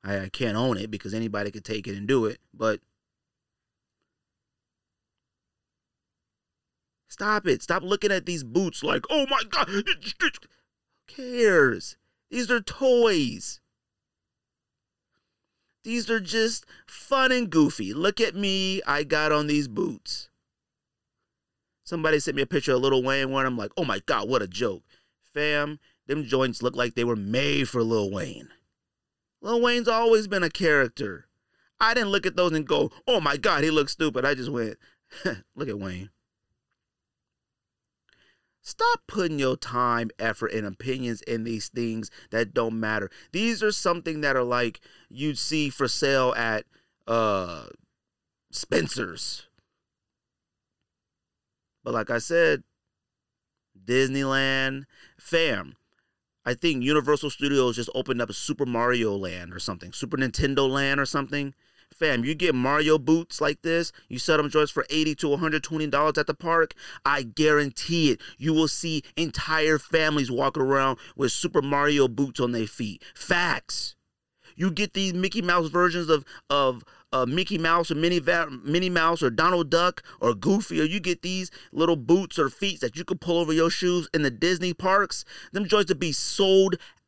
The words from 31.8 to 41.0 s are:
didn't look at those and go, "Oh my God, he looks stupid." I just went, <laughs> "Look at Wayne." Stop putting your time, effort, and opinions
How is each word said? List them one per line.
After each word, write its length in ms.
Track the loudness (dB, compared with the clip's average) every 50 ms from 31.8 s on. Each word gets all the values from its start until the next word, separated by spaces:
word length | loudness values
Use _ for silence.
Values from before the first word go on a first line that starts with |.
| 0 2 2
didn't 160 | 2 2 2
look 160 | 0 0 0
at 100 | 0 0
those 160 | 2 2 2
and 160 | 2 -2 0
go, 240 | 0 0 0 0 -2 -4 -6 _
"Oh 120 | 0 0 2
my 180 | 2 0 -2
God, 260 | 2 2 2 2 4 2
he 80 | 2
looks 220 | 2 2 2 0 -2
stupid." 300 | -2 -2 -2 0 0 0
I 120 | 0 0
just 160 | -2 -4 -6
went, 260 | -4 -4 -4 -4 -6 _ _ _ _ _ _ _
<laughs> 460 | -20 -6 -6 -6 -6 -6 -14 _ _
"Look 120 | -10 -8
at 120 | -8 -8 -8
Wayne." 320 | -8 -8 -10 -10 -14 -16 _ _ _ _ _ _ _ _ _ _ _ _ _ _ _ _ _ _ _ _ _ _ _ _ _ _ _ _ _ _ _ _ _ _ _ _ _ _ _ _ _ _ _ _ _ _ _ _ _ _
Stop 400 | _ -18 -4 0 0 0 0 -2 _
putting 320 | -8 -4 -2 -2 -2 0 0
your 180 | 0 0 0
time, 540 | -2 -6 -4 -2 0 2 2 2 0 -2 -4 -6 -4
effort, 320 | -4 -4 -2 -2 -6 -4
and 160 | -4 -4 -6
opinions 560 | -6 -10 _ -6 -6 -6 -4